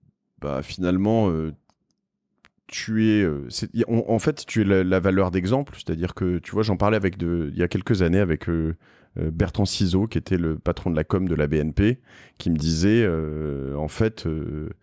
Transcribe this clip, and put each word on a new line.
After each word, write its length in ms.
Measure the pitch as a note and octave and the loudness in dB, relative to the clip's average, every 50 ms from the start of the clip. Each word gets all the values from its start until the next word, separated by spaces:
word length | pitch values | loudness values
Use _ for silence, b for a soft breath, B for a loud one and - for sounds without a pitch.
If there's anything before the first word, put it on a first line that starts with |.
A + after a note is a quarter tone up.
| _ _ _ _ _ _ _ - | _ _ _ _ _ _ _ -10
bah, 220 | - C#2+ C#2 C2+ | -8 -6 -6 -6
finalement, 640 | C#2 - - - F2+ F2+ F#2 F#2 G2 A2 A2+ A#2 G#2+ F#2+ | -6 -8 -6 -2 0 2 2 2 2 4 4 4 4 2
euh, 240 | E2 D#2+ D#2+ D#2 D2 - _ _ _ _ _ _ _ _ _ _ _ _ _ _ _ _ _ _ _ _ _ | 2 0 -4 -6 -8 -12 _ _ _ _ _ _ _ _ _ _ _ _ _ _ _ _ _ _ _ _ _
tu 440 | - - - - - A2 A2 A2 A2 | -14 -12 -10 -6 -2 0 2 4 4
es, 120 | G#2+ G#2+ | 4 4
euh, 240 | G2 E2 D2 C#2+ C#2 A#1+ | 4 2 0 -2 -6 -8
c'est, 180 | - - - - - | -8 -8 -8 -4 -2
y, 100 | - A2+ - | -2 0 0
on, 220 | A2+ A#2 - - | 0 0 0 2
en 80 | A2+ A2 | 0 0
fait, 280 | - D#3 C#3+ - - | 0 0 -2 -2 -4
tu 160 | - - A2 | -4 0 2
es 20 | G#2 | 4
la, 200 | F#2+ G2+ F#2 F#2 | 4 4 4 4
la 160 | F#2 F#2+ F#2+ | 4 2 2
valeur 300 | F2 G2 F#2+ F#2+ F#2+ F2+ | 2 2 2 2 2 2
d'exemple, 440 | F2 F#2+ F2 F#2+ B2 C3+ C#3+ - - | 0 0 0 0 0 0 -2 -4 -12
c'est-à-dire 400 | - - - F#2 D#2+ F2 F2+ - | -12 -8 -6 -4 -4 -4 -4 -4
que, 240 | - F#2+ F2+ F2+ E2+ | -2 -2 -2 -2 -2
tu 140 | - - | -4 -4
vois, 100 | - G2+ | -2 0
j'en 160 | A2 A2 G2 F2 | 0 0 0 2
parlais 180 | G2+ G#2 A2 | 2 2 2
avec 220 | G#2+ G2 F#2 E2 G2 | 2 0 -2 -2 -2
de, 320 | F2 E2+ F2 E2+ D#2+ D2 | -2 -2 0 -2 -2 -2
il 60 | - F#2 | -2 -2
y 40 | |
a 60 | F2 F2 | -2 0
quelques 320 | - G2 - - A#2+ F#2 | -2 -2 0 0 2 2
années 200 | F2+ E2 F2 G2 | 4 4 4 4
avec, 280 | G2+ E2+ D#2+ C#2+ - - | 2 2 0 -2 -2 -2
euh, 260 | E2 E2 D#2+ D#2+ E2 - b b b b b b b - | -2 0 0 -2 -4 -6 b b b b b b b -4
euh, 120 | D#2+ D#2+ | -4 -2
Bertrand 360 | D#2+ E2+ G2+ E2+ - - G2+ | 0 0 -2 0 0 0 0
Ciseaux, 400 | F2+ - - G2+ F2+ F2 F#2+ G#2 | 0 0 0 0 2 2 2 0
qui 100 | - - | 0 -2
était 220 | E2 - - F#2+ F2 | -4 -2 -2 -2 0
le 200 | E2+ D#2+ D#2+ D2 | 0 0 -2 -2
patron 320 | - F2 E2+ - - F#2 | -2 -4 -4 -2 -2 -2
de 60 | E2 | -2
la 80 | D#2 D#2 | -2 -2
com 240 | - - F#2+ F#2+ F2 | 0 0 0 0 0
de 60 | E2 | 0
la 120 | D2 D2+ | 0 0
B 80 | C#2+ D#2 | 0 0
N 200 | D#2 D2+ D#2 C2+ | 0 0 0 0
P, 260 | - G2+ A2 B2+ - B B B B B B B B | 2 2 2 2 0 B B B B B B B B
qui 100 | - - | -2 0
me 80 | E2 | 0
disait, 480 | D2+ D2+ E2 D#2+ D#2+ F2+ G2+ A2 A#2+ A2+ | 0 2 0 2 2 4 4 4 4 4
euh, 720 | F#2+ E2 D#2+ D#2+ D2+ D2+ D2+ D#2 D2 C#2 C#2 C2+ C2+ C#2 | 2 0 -2 -2 -4 -6 -6 -6 -4 -6 -6 -6 -6 -6
en 120 | D2 D#2 D#2 | -4 -6 -4
fait, 380 | - - A2+ A2 A2+ - - | 0 0 0 0 0 -2 -4
euh, 440 | E2 D#2 D#2 D2 - D2+ D2+ D2+ D#2+ - _ | -4 -4 -4 -4 -6 -6 -8 -8 -10 -12 _